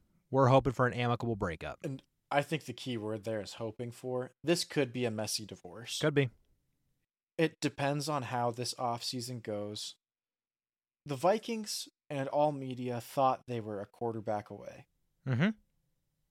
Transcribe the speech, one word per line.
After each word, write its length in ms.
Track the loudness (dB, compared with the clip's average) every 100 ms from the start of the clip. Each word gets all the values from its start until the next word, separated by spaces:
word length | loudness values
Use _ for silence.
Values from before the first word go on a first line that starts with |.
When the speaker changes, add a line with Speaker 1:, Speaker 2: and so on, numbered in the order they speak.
| _ _ _
Speaker 1:
we're 200 | 6 8
hoping 220 | 8 6
for 120 | 4 2
an 80 |
amicable 420 | 4 2 2 0 0
breakup. 440 | -2 -2 -6 -8
Speaker 2:
And 200 | -8 -8 -12 _ _
I 140 | 0
think 220 | 2 -2 -4
the 80 |
key 220 | -8 -6 -4
word 280 | -4 -4
there 180 | -4 -4
is 120 | -4
hoping 380 | -8 -8 -8 -10
for. 400 | -8 -6 -4 -6 -4
This 220 | 0 0 2
could 280 | 0 0
be 120 | 0 0
a 40 |
messy 380 | 0 -2 -4 -6
divorce. 500 | -12 -14 -14 -8 -2
Speaker 1:
Could 140 | 2
be. 160 | 2 2 -2 _ _ _ _ _ _ _ _ _ 0
Speaker 2:
It 200 | 0 2
depends 480 | -4 0 0 0 0
on 160 | -2
how 280 | -2 0 0
this 240 | 0 -4 -2
offseason 680 | -2 -2 -4 -6 -6 -8
goes. 540 | -6 -6 -6 -8 -10 -12 _ _ _ _ _ _ _ _ _ _ -8
The 80 | 0
Vikings 720 | 4 2 0 -6 -6 -8 -8 _ -8
and 200 | -4 0
all 220 | 4 4
media 500 | 2 -4 -4 -4 -4
thought 400 | -2 4 4 4 -2
they 120 | -6
were 200 | -4 -6
a 60 | -6
quarterback 640 | -4 -4 -2 -2 -4 -4
away. 340 | -12 -12 -16 -20 _ _ _ -2
Speaker 1:
Mm-hmm. 220 | 2 2 0 _ _ _ _ _ _ _